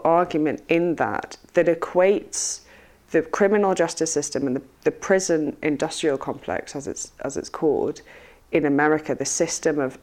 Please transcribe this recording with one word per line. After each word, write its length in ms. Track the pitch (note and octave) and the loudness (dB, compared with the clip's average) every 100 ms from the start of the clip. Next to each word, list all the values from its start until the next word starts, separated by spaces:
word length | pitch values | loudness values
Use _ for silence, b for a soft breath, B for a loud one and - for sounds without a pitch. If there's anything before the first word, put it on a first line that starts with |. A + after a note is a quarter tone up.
| D#3+ | 2
argument 560 | E3+ F3+ D#3+ D3+ G#2 - | 2 2 0 -2 -2 0
in 260 | E3+ F3 D3+ | 0 2 0
that, 400 | A2+ - - - - | -2 -4 -8 -14 -2
that 120 | F3+ E3+ | 2 2
equates 960 | E3 - F3+ F#3 G#3 - - - - b b b b _ | 2 0 4 4 4 -2 -6 -6 -8 b b b b _
the 140 | E3 | 0
criminal 500 | D#3 - G3 G#3 G3 | 0 2 4 4 4
justice 400 | F3+ E3 - D#3+ | 2 0 0 -2
system 340 | D3 D3 - C#3 | -2 -2 -2 -2
and 80 | C3+ | -4
the, 60 | - _ D#3 | -6 _ -4
the 60 | |
prison 680 | - - F#3+ F#3 D#3+ C#3+ - | -2 2 2 2 0 0 -2
industrial 560 | D#3 C#3+ D#3+ - D#3+ C3+ | -2 -2 -2 -2 -2 -2
complex, 560 | - C3+ - - - C#3+ | -4 -8 -6 -6 -6 -10
as 120 | C#3+ | -10
it's, 240 | - - - C#3 | -10 -12 -10 -8
as 100 | C#3 | -6
it's 140 | - | -8
called, 520 | - D#3+ C3 B2 - B B B B _ | -2 0 2 0 -4 B B B B _
in 120 | E3 D3 | 0 2
America, 480 | C#3+ D3+ D#3 D3+ | 2 2 2 -2
the 120 | B2+ C#3 | -4 -2
system 540 | - E3 - D#3+ D3+ | -2 -2 0 -2 0
of, 180 | C3+ - | -2 -4